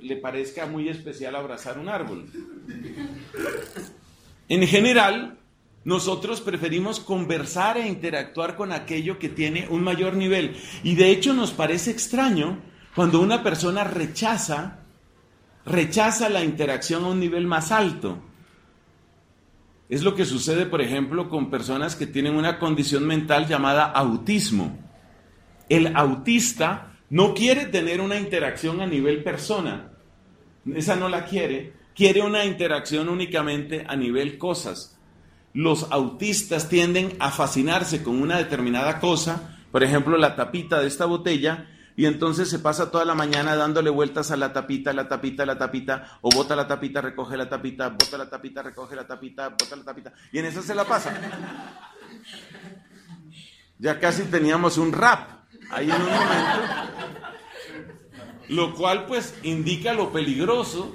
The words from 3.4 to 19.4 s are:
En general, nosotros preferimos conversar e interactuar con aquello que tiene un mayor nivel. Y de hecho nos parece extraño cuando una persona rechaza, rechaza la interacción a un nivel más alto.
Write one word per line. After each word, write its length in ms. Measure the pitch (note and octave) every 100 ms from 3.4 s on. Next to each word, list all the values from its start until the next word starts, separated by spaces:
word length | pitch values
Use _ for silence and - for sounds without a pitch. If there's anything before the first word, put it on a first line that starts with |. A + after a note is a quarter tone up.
| - - - - - - - - - - -
En 180 | F3 F3+
general, 720 | G3+ A#3 A#3+ G3 A3 - - _ _ _ _
nosotros 560 | - F#3 E3+ F#3 G#3 A3+
preferimos 580 | G3 F3 E3 E3 G3 A3
conversar 800 | - F#3+ E3 E3 C#3 F3+ G3 A#3
e 100 | A3+
interactuar 720 | E3+ E3 D3+ C3+ - E3+ F3+
con 160 | G3
aquello 460 | E3 - D#3+ D#3+ F#3+
que 100 | D3+
tiene 400 | - D#3 D#3+ F3+
un 140 | E3
mayor 300 | F#3 F3 F#3
nivel. 420 | F#3+ F#3+ F#3+ D3+ - - -
Y 140 | - F3
de 140 | F#3
hecho 220 | F#3+ C#4
nos 200 | C4 A3
parece 380 | - D#3 E3+ A#3+
extraño 720 | A3+ - B3 C4+ F#3 D#3+ G3 - - -
cuando 260 | - F3 E3
una 220 | F#3+ A#3
persona 420 | A3 D#3+ F3 F#3+
rechaza, 960 | G3+ F3 D#3 - A3 A3+ - D3 F3+ - - _ _ _ _ _ _ _
rechaza 640 | - F3 D#3+ G#3+ G#3+ A3 A3+
la 140 | G3
interacción 640 | D#3+ D3+ D3 C3 - E3
a 40 | F3+
un 120 | F#3
nivel 260 | F3 E3+ F3
más 240 | E3 D#3
alto. 460 | A3 G3 - G2+ F2 - - - _ _ _ _ _ _ _ _ _